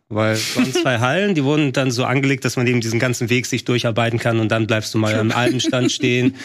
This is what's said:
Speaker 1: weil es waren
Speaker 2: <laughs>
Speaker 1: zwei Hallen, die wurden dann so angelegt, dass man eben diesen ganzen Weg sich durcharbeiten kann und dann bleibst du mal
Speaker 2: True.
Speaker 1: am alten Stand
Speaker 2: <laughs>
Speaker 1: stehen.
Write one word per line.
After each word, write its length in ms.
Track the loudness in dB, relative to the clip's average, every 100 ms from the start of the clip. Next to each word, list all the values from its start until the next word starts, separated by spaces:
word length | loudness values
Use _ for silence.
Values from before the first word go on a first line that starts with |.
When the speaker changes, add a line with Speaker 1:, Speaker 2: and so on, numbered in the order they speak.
| -6
Speaker 1:
weil 240 | 0 0
es 220 | 0 -2 0
waren 160 | 0
Speaker 2:
<laughs> 0 |
Speaker 1:
zwei 260 | 0 0 2
Hallen, 380 | 2 2 0 0
die 80 |
wurden 280 | 2 2 2
dann 200 | 0 0
so 120 | 0
angelegt, 400 | 0 0 0 0
dass 120 | -2 0
man 100 | 0
eben 140 | 0
diesen 180 | 0 0
ganzen 320 | 0 -2 0
Weg 160 | -2 -2
sich 180 | -4
durcharbeiten 540 | -2 0 0 0 0 0
kann 220 | 0 0
und 80 | 2
dann 160 | 0 0
bleibst 260 | -2 -2
du 60 | -2
mal 140 | 0
Speaker 2:
True. 80 | 0
Speaker 1:
am 100 | 0
alten 300 | 0 0 0
Stand 320 | 0 0 0
Speaker 2:
<laughs> 0 |
Speaker 1:
stehen. 420 | 0 0 2 0 -2